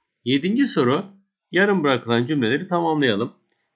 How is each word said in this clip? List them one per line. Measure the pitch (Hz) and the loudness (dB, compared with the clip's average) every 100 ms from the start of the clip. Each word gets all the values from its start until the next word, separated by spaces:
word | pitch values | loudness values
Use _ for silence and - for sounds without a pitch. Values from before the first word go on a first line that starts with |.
| _ _ | _ _
Yedinci | 120 139 175 233 269 | -4 -2 0 0 0
soru. | - 123 151 196 - _ _ _ | 0 0 0 -4 -16 _ _ _
Yarım | 175 208 185 | 0 2 2
bırakılan | 143 127 113 117 | 2 0 0 0
cümleleri | 120 151 110 139 185 | 0 0 0 -2 -2
tamamlayalım. | 175 165 151 131 101 120 - _ _ _ | -2 0 0 0 0 -4 -8 _ _ _